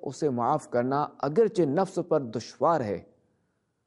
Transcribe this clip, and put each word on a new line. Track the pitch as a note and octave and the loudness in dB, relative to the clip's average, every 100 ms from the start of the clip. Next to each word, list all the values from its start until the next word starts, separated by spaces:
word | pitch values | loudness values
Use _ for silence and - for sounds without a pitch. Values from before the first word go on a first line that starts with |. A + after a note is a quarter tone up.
اسے | - C3 D3+ | -10 -4 -2
معاف | A#2+ A#2+ D3+ - | 0 0 0 0
کرنا | A#2+ B2+ C#3 D3+ - | -2 0 0 -2 -4
اگرچہ | C#3 D#3 A3 - | 0 2 2 2
نفس | D3+ D3+ F#3+ - E3 | 2 2 0 -2 0
پر | D#3 | 0
دشوار | B2 A2+ - - D3+ D#3+ | 0 -6 -10 -2 2 2
ہے، | G#2+ F2+ - _ _ _ _ _ _ _ | 0 -6 -8 _ _ _ _ _ _ _